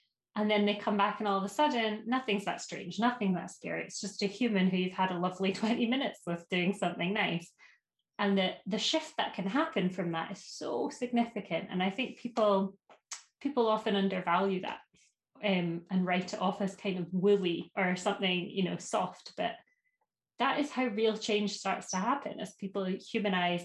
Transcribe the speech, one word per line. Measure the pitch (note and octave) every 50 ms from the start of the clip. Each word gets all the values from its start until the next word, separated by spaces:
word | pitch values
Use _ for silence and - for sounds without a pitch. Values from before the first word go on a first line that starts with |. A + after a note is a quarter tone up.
| _ _ _ _ _ _ -
And | G#3 G#3+ G#3+
then | G#3+ G#3 G3+
they | G3+ G#3
come | G#3 - G#3 G#3
back | G#3 G3+ G#3 G#3 -
and | G#3+ G3+
all | G3
of | G3 F#3+
a | G3+
sudden, | - - D4+ D4 B3 A#3+ A3 A3 G#3 A3 -
nothing's | A3 B3 C4 C4 - G3+ G3+ -
that | F3+ - - -
strange, | - F3 - - F3 F3 F#3
nothing | A3 B3 B3 - G#3 F#3+ F#3
that | F3 F3+ F#3
scary. | - - - E3+ E3 E3 E3
It's | - - -
just | - F#3+ G3 - G#3
a |
human | G3+ G3 - B3 A#3 G#3+ F#3+ F#3 F#3+
who | F#3 F#3
you've | F#3 F#3 -
had | - F#3 F3+ F3+
a | F3
lovely | F3+ F#3 F3+ - F#3+ F#3+ F#3+
<laughs> | -
twenty | - G#3+ A#3 A#3+ B3
minutes | A3 B3+ C#4 C#4 - - - -
with | F3+ E3+ E3+ - -
doing | F#3 F3+ F3 F#3 G3+
something | - - F3 F3 - E3+ F3+ G3+
nice. | G#3+ G3 E3+ E3+ E3+ - - - _ - - - _ _ _ _ _ _ _ _ -
And | G#3 G3+ G3
the, | F#3+ F#3 F3+ - - -
the | F#3+ G3+ G#3+
shift | - - - D#4+ D#4 - -
that | - - - -
can | - F3+
happen | F#3+ F#3+ C#4 E4 D#4+ - G#3+ F3+ F#3
from | - - F3+ E3+ E3
that | E3 E3 -
is | G3 - -
so | - - - - - - A#3+ - C#4+
significant. | - - B3 A#3+ A#3+ A#3+ A#3 - - G#3+ F#3+ - E3+ D#3+ - -
And | - F3+ F#3
I | G3
think | F#3+ - B3+ - - -
people, | - A#3+ - - G#3+ G#3 G3+ G3 G3 F#3+ - - _ - - - _ - - - - _ _ -
people | - C#4+ C#4+ B3+ A#3
often | A3 G#3+ G#3+ - A3 G3+
undervalue | G3+ G3 G3 F#3+ F#3 F3 F3 E3+ F3+ G3 G3 F#3+ F3+
that, | F#3 - - - - _ _ _ _ _ _ _ _ _ _ - -
um, | G#3 F#3+ F3+ F3 E3+ E3 E3+ E3+ -
and | F#3+ F#3 F3+
write | F3+ F3+ F#3 F#3 - -
it | -
off | F#3 F#3+ F#3+ -
as | G3+ F#3+ -
kind | - - G3+ F3+ F3+
of | F3 E3 F#3
woolly | F#3 F3 G3+ G3+ G3 F#3 F3 E3+ E3 - - - -
or | F#3+ F3+ F3+
something, | F#3 - G#3+ F#3+ - G3+ F#3 F3+ F3+ F3 G#3
you | - G3 F#3+
know, | F3 F3
soft. | E3 - - - G#3+ F#3 F3+ - - - - - -
But | F2 E2+ - - - _ _ _ _ _ _ _ _ _ _ _ _ _ _ -
that | A#3 C4+ - -
is | D4 D4
how | - B3 C4 B3
real | G3+ G#3+ A3+ A3 G#3
change | G#3+ - - G#3+ G#3 G#3 G3 -
starts | - - F#3+ F#3 - - - -
to |
happen, | F#3 F#3+ A#3 C4+ C#4+ - - - -
as | - F#3 -
people | - - F#3+ G3 G3+ F#3+
humanize | F#3 F#3 - - - - A3+ G3+ G#3 F#3+ F3+ F3 F3 F3 F3 F3